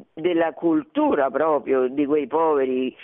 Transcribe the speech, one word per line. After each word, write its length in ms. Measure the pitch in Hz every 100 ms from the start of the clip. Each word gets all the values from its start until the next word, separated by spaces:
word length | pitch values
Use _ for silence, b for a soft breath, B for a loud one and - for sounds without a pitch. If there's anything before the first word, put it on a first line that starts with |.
| -
della 400 | - 165 170 165
cultura 760 | - 170 156 143 - 285 151 135
proprio 600 | 131 160 147 135 135 127
di 160 | 139 139
quei 220 | 151 135
poveri 680 | 151 165 147 131 127 131 B